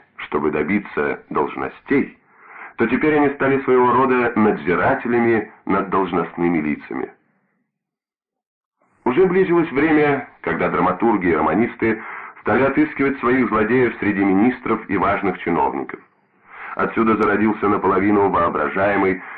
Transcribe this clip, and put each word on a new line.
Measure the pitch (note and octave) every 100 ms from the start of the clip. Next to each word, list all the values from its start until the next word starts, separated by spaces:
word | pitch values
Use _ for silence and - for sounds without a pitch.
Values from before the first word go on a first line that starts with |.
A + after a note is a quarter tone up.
| _ -
чтобы | - D2+ D2+
добиться | D2+ D2+ G2+ - - D2 - -
должностей, | D#2+ D2 - C2 - - C#3 - - _ _ - - - -
то | A#2
теперь | B2+ D3+ D3+
они | C#3+ C3+
стали | C#3 C3+
своего | C3+ B2+ B2
рода | B2+ B2+ B2+ A#2+ G#2+
надзирателями | G#2+ F#2 F2 E2+ G2 C3 A#2 A#2+ A#2 A2+ - - -
над | F#2+ G2
должностными | F#2+ F#2 F2 E2+ - F2 F2
лицами. | D2+ C#2+ - C2 - - _ _ _ _ _ _ _ _ _ _ _ _ _ _ _ _ _ _
Уже | A#2+ B2+ F#3
близилось | F3+ F3+ E3+ D#3
время, | B2+ D#3 D3+ D3 C3+ - -
когда | - E2 F2+
драматурги | E2 F2+ F2+ A#2 G#2+ F2+
и |
романисты | D#2 D#2 F2 A#2 - A2+ G#2+ - - - -
стали | - A2+
отыскивать | C3+ C#3 D3+ - C#3 C3+
своих | A#2+ C3 A2+
злодеев | G#2+ G#2+ B2 A#2+ A2
среди | G2 F#2+
министров | G2 F#2+ A#2+ B2 - A2 -
и | F#2+
важных | F#2 G2+ G2 F#2
чиновников. | - E2 C#2 C2+ C2 - _ _ _ _ _ - - -
Отсюда | F#2+ - A2 G#2
зародился | G#2+ G2+ G#2+ G#2 G2+
наполовину | G2 F#2 F#2+ G2+ G#2 G2
воображаемый, | F2+ F2 D#2 D2 F#2 G2+ G2 F#2+ F#2+ -